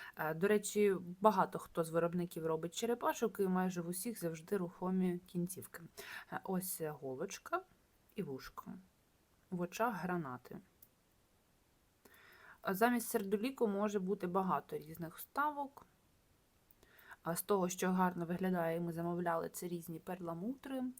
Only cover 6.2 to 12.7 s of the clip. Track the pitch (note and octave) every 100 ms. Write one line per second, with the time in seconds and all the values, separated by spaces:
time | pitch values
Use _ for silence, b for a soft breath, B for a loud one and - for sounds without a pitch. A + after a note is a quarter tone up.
6.2 | B D3+ - F#3 F#3 - D#3+ D3 C#3 C3
7.2 | F3 - - F4 F#4+ _ _ _ _ -
8.2 | D#3+ C3 - - - F#3 - _ _ _
9.2 | _ _ - F3+ F3+ - A#3 F#3+ F3 F3+
10.2 | D3 B2+ - - - _ - _ _ _
11.2 | _ _ _ _ _ _ _ _ - B
12.2 | B B B B -